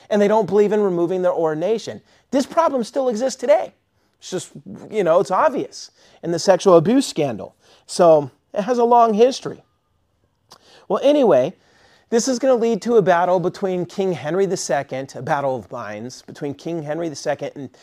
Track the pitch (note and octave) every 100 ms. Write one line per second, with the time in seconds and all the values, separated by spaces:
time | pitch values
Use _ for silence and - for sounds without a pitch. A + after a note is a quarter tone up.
0 | - G#3 G3+ A3 F3 G3+ G#3 G#3+ G3+ F3
1 | E3+ F#3 F3+ D3 D#3+ D#3 F3+ A3 - G#2+
2 | _ _ _ C4 C4 E4+ E4 C4+ G#3+ C#4+
3 | B3+ G#3 C4 - B3 E4 C4+ _ _ _
4 | _ _ - F#3 - D3+ - B2+ - A3
5 | E3+ F3 F#3+ F#3+ C4 B3+ - - - _
6 | _ _ E3 E3+ - F3+ G3 E3+ D#3+ C4
7 | - - C#3 G#2 - _ _ _ - -
8 | F3 D#3 C#3+ - _ G#3 G3+ A#3+ A#3 A#3+
9 | A3+ G#3 B3 A#3+ G#3+ - _ _ _ _
10 | _ _ _ _ _ - _ _ - G#3
11 | C4+ D4 A#3 C3+ C#3+ - _ _ _ _
12 | _ A3+ A#3+ A#3+ C4 A#3+ A#3 A3+ A#3 A#3
13 | F3 E3+ F3+ F#3 F3 - F#3+ F3+ E3+ -
14 | F#3+ D3+ D3 F3+ F#3+ F3+ - D3+ C3+ C3
15 | C3+ B2 C3 D3 C#3 B2+ G2 B2 G#2 G#2+
16 | A#2+ - - D#3 D3 C#3 D#3 E3+ D3 D#3
17 | E3+ C#3 - F3 C#3+ D3 C3 -